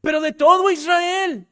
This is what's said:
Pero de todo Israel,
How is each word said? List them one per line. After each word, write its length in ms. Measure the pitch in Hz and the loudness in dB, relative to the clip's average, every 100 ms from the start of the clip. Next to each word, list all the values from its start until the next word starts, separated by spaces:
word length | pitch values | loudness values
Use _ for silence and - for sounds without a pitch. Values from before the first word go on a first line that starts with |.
Pero 200 | 311 311 | -4 -4
de 100 | 311 | -4
todo 380 | 311 294 370 392 | 2 4 4 2
Israel, 760 | 330 302 349 349 381 381 233 - | -2 -2 -2 -2 -4 -4 -6 -14